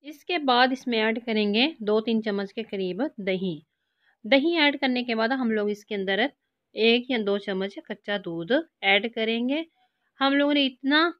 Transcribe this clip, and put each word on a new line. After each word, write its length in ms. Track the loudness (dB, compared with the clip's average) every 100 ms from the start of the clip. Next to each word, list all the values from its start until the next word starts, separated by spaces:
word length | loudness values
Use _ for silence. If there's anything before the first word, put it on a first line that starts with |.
इसके 340 | -18 -20 -6 -4
बाद 360 | 2 4 4
इसमें 240 | 2 -2 0
ऐड 260 | 0 -2 -2
करेंगे 500 | 0 2 2 0 -2
दो 200 | 0 0
तीन 200 | 2 0
चम्मच 300 | 0 -4 -4
के 120 | -8
करीब 460 | -8 -6 -6 -4 -6 -4
दही। 460 | -4 -2 -4 -6 _ _ _ _ _ _ 2
दही 300 | 2 4 2
ऐड 220 | 2 2
करने 240 | -2 -2
के 120 | -2 -2
बाद 160 | 0
हम 200 | 0 0
लोग 180 | 0 -2
इसके 260 | -4 -6 -6
अंदर 360 | -2 0 0 _ _ _ _ 0
एक 360 | 4 4 2
या 60 | -2
दो 200 | 0 -2
चम्मच 380 | -2 -4 -4 -8 -14
कच्चा 300 | -12 -6 -6
दूध 500 | -6 -8 0 0 0 _
ऐड 300 | 2 2 0
करेंगे। 520 | -4 -2 -2 -2 -4 -6 _ _ _ _ _
हम 140 | 0
लोगों 200 | 2 2
ने 120 | 2 0
इतना 480 | -2 0 2 2 -2